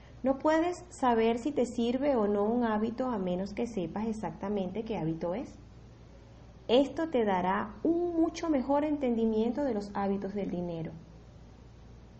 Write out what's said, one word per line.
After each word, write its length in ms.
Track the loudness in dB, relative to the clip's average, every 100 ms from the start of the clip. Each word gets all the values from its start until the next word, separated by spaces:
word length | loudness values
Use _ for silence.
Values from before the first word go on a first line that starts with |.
| -20 -2
No 160 | 0 2
puedes 460 | 4 4 4 0 -8
saber 480 | 0 4 6 6 4
si 140 | 0
te 140 | 0 0
sirve 500 | 2 0 2 2 4
o 120 | 4
no 180 | 4 2
un 180 | 2
hábito 440 | 2 2 0 -2 -2
a 100 | 0
menos 360 | 0 -2 -2
que 140 | -4 -4
sepas 400 | -2 -4 -2 -4
exactamente 760 | -2 -4 -6 -4 -2 -2 -4
qué 140 | -4 -2
hábito 380 | -2 -2 -2 -4
es. 240 | -6 -12 -20 -20 -20 -20 -20 -20 -20 -20 -20 -12 2
Esto 400 | 4 4 0 -2
te 160 | 0 2
dará 500 | 2 0 0 -2 -2
un 320 | 0 0 0 0
mucho 340 | 0 0 0
mejor 360 | 0 2 2 2
entendimiento 800 | 0 0 2 2 2 0 0 0
de 80 |
los 180 | -2 -4
hábitos 400 | -4 -2 -2 -2
del 160 | -4 -4
dinero. 420 | -4 -4 -6 -8 -10 -16 -20 -20 -20 -20 -20 -20 -20 -20 -20 -20 -20